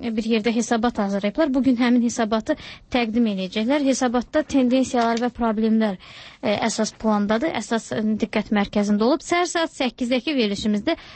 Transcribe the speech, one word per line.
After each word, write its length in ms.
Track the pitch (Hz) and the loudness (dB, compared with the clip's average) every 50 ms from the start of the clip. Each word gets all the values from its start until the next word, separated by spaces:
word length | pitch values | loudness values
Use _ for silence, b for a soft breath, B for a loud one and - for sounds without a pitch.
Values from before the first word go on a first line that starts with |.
| - 233 220 | -6 -6 -4
bir 80 | 226 214 | -4 -2
yerdə 300 | 226 233 226 202 240 214 | 0 0 0 0 0 0
hesabat 420 | 240 226 - 240 226 220 240 240 - | 0 0 0 0 0 0 0 0 0
hazırlayıblar. 540 | 202 196 202 196 202 208 - - 330 294 254 | -2 -2 0 -2 -2 -2 0 0 0 2 2
Bugün 240 | 277 240 269 247 | 2 2 2 2
həmin 240 | 220 254 240 247 247 233 | 2 4 2 4 4 2
hesabatı 500 | 233 214 - 226 208 226 220 214 - - B B B B B B - - | 2 0 0 -2 0 0 -2 0 -2 -4 B B B B B B -4 -2
təqdim 320 | 247 240 220 208 240 233 214 202 | 0 0 0 0 0 2 2 0
eləyəcəklər. 500 | 190 190 185 - 214 220 240 285 302 277 | -2 -4 -4 -2 -2 0 0 2 2 2
Hesabatda 580 | 269 254 - 262 247 233 247 233 - - 311 302 - - | 2 0 2 0 0 0 0 -2 0 -2 -2 -2 2 2
tendensiyalar 640 | 269 254 240 254 262 254 - - 240 233 226 233 226 240 | 2 4 4 4 2 2 2 0 0 2 2 0 0 -2
və 40 | 240 - | -4 -2
problemlər, 640 | - 240 226 214 214 220 220 220 220 220 208 185 - B B B B B B B B | -2 0 0 0 2 2 2 4 4 2 0 -2 -4 B B B B B B B B
e, 140 | B 220 208 | B -2 0
əsas 400 | 208 - 226 - - 214 208 - | 0 0 -2 0 -2 -2 -4 -4
plandadır, 560 | - - 220 214 208 208 202 214 226 233 226 - | -4 0 0 2 2 2 0 0 0 0 -2 -4
əsas, 380 | 226 214 - 240 226 - - 240 | -4 -4 -4 -4 -4 -4 -4 -6
e, 80 | 240 214 214 220 202 220 | -4 -2 -2 -2 -2 -2
diqqət 260 | - - 220 202 - 214 | -2 -2 -2 -2 0 0
mərkəzində 480 | 208 202 - - 208 202 208 208 202 220 | 0 0 0 0 0 2 2 2 2 4
olub. 160 | 247 311 - | 2 2 0
Səhər 300 | - - 349 349 359 339 | 0 0 0 0 0 0
saat 260 | - 339 330 320 - | 0 -2 -2 -2 -2
səkkizdə 460 | - 269 240 - - 254 233 262 247 - | -2 -4 -4 -2 -4 -2 -2 -2 -2 0
verilişimizdə 720 | 320 302 262 220 208 202 - - 214 208 208 208 311 330 B B B B | -2 0 0 0 0 0 -2 -2 0 0 0 0 -2 -2 B B B B